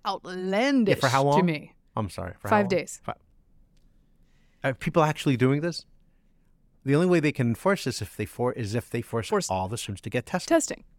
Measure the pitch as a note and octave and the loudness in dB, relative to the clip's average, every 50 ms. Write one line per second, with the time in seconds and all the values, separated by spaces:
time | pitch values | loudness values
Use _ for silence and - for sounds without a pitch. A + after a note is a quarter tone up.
0 | - G#3 G3 - - F3 F3+ F#3 F#3 F#3+ F#3+ G#3 B3+ C#4+ C#4 C4 A3 F#3+ - - | -6 -6 -6 -6 -8 -10 -8 -6 -4 -2 0 0 2 2 2 2 4 2 2 2
1 | - C3 B2+ C3+ C#3 C#3+ C#3+ D3 F3+ F3 D#3 D3 - - _ _ _ _ _ A2 | 2 2 2 4 4 4 4 4 4 2 0 -4 -8 -14 _ _ _ _ _ -6
2 | G#2+ F#2 - - F2+ F2+ F2 - - G2+ - G#3 - F#3 - E3 - - - - | -6 -4 -6 -10 -10 -10 -12 -10 -2 0 2 2 2 2 0 -2 -2 -4 -12 -12
3 | - - - - _ _ _ _ _ _ _ _ _ _ _ _ _ _ _ _ | -10 -12 -12 -12 _ _ _ _ _ _ _ _ _ _ _ _ _ _ _ _
4 | _ _ _ _ _ _ _ _ _ _ _ _ - C3+ B2+ - - E3+ - E3+ | _ _ _ _ _ _ _ _ _ _ _ _ -4 -4 -4 -2 -6 0 2 4
5 | D3+ D3+ D3+ - - D3+ C3 A2 B2+ C3 C#3 D3 D#3+ F3 D#3+ - - _ _ _ | 4 4 2 0 0 0 2 4 4 4 4 2 0 -4 -6 -8 -14 _ _ _
6 | _ _ _ _ _ _ _ _ _ _ _ _ _ _ _ _ _ C3+ C#3 D3+ | _ _ _ _ _ _ _ _ _ _ _ _ _ _ _ _ _ 2 2 4
7 | F3+ F#3 F3 E3 D3 D3+ - - B2 A#2 A#2 - - F#3+ G3+ - - C3 - - | 4 4 4 4 4 2 0 2 0 0 0 2 2 2 2 2 0 -4 -4 -4
8 | G#2 - - - G#2+ - - - B2 B2 - B2+ A2+ G2 A2 B2 - - - A#2+ | -8 -8 -6 -8 -8 -8 -4 -2 -2 -2 -2 -4 -6 -4 -4 -4 -4 -4 -6 -6
9 | A#2 - - A#2 G#2+ - G#3+ G3+ F3 - - F#2+ F#2 F#2+ A#2 - - - G2 - | -6 -4 -4 -6 -2 -2 -2 -2 -2 -2 -2 -2 -2 -4 -6 -8 -8 -8 -10 -10
10 | - A2+ - - - - - F3+ - - E4 E4 - - - - - - - | -10 -6 -6 -6 -4 -4 -6 -6 0 2 2 2 2 0 -6 -12 -14 -20 -12